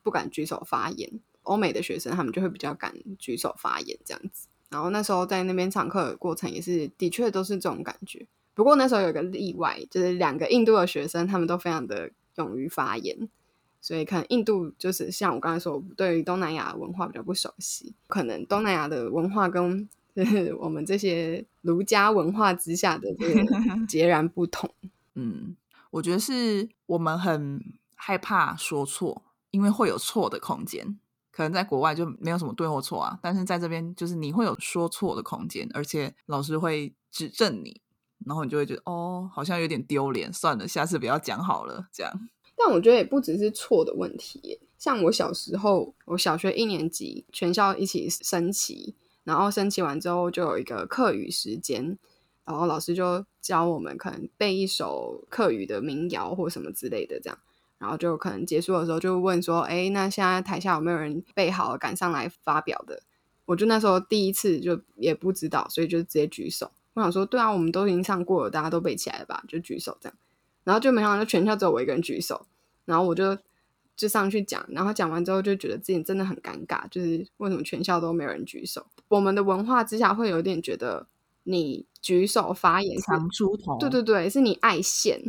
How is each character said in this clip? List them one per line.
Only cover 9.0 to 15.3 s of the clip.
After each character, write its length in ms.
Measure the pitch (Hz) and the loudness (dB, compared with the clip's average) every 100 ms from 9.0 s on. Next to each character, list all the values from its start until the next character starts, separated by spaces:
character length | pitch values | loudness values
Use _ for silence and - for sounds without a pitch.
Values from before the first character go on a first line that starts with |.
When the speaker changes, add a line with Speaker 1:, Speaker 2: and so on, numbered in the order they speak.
Speaker 1:
有 100 | 180 | 2
个 100 | 151 | 0
例 320 | 180 190 190 170 | -2 -4 -6 -2
外， 200 | 160 - - | -2 -2 -4
就 80 | 185 | 0
是 140 | 180 | 2
两 240 | 180 165 135 | 2 0 2
个 100 | 170 | 4
印 160 | 240 | 6
度 100 | 220 | 8
的 140 | 214 180 | 6 6
学 180 | 147 147 | 0 -4
生， 220 | 170 175 | -2 0
他 100 | 190 | 0
们 80 | 165 | 0
都 120 | 175 | 0
非 120 | 175 | -2
常 160 | 160 113 | -4 -4
的 260 | 101 82 _ _ - | -6 -8 _ _ -8
勇 220 | 151 117 | -6 -4
于 100 | 147 | -6
发 300 | - 135 110 | -4 -2 -2
言， 320 | - - 220 _ _ _ _ _ | -6 -8 -10 _ _ _ _ _
所 140 | - 165 | -6 -4
以 100 | 156 | -2
可 100 | 180 | -2
能 100 | - | 0
印 140 | 240 | 0
度 260 | 220 202 160 - | 2 0 0 -4
就 140 | 185 | -4
是 200 | 185 - | -2 -6
像 240 | 180 196 | -2 -2